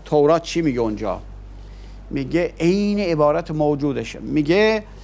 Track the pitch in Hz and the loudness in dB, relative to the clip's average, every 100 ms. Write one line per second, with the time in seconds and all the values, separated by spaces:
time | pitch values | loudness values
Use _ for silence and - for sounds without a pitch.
0 | - 151 147 165 160 170 160 123 113 104 | 0 4 6 4 0 -2 0 0 -2 -2
1 | 107 90 - - - - - - - - | -4 -6 -10 -16 -18 -18 -18 -18 -18 -18
2 | - 139 131 160 175 - 165 196 202 208 | -8 -6 -2 0 0 0 2 2 2 0
3 | 190 160 147 156 170 156 151 143 143 120 | 0 2 4 2 0 0 2 2 0 -2
4 | 113 - 107 147 147 185 220 220 208 - | -6 -8 -4 0 2 4 4 2 -4 -14